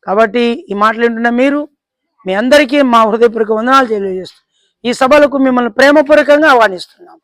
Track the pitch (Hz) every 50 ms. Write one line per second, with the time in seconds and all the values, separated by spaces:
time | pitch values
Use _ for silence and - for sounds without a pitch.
0 | _ - 185 208 226 220 196 240 240 233 233 277 349 - 202 202 208 220 226 220
1 | 240 233 233 220 233 233 233 240 262 277 285 294 294 302 _ _ _ _ _ _
2 | _ _ _ _ _ 185 185 196 233 254 277 294 302 240 254 294 277 254 233 226
3 | 226 214 202 226 233 233 214 226 226 208 220 214 220 247 269 269 269 220 220 208
4 | 196 196 185 185 180 - - _ _ _ _ _ _ _ _ _ _ 233 240 -
5 | 269 262 285 294 294 285 247 277 269 269 254 247 240 233 220 - 262 277 294 311
6 | 294 277 302 302 294 285 294 294 311 311 269 240 226 208 190 175 - _ _ _
7 | - - - _